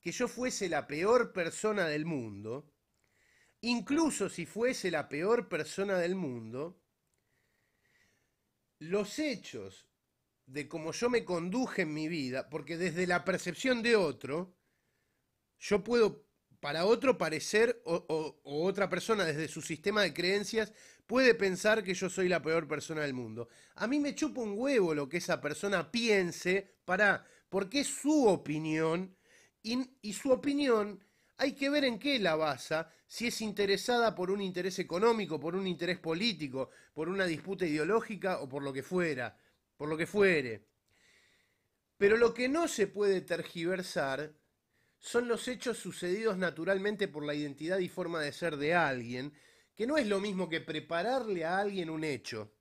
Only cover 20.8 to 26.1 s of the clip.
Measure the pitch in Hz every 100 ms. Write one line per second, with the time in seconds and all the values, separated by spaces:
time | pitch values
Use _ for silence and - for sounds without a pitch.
20.8 | - - _ 240 262 233 196 180 214 220
21.8 | 185 185 185 185 185 170 147 160 151 147
22.8 | - 160 147 131 117 110 117 - - -
23.8 | 214 294 285 - 311 214 220 202 269 262
24.8 | 175 151 139 170 170 156 147 147 202 190
25.8 | 160 240 233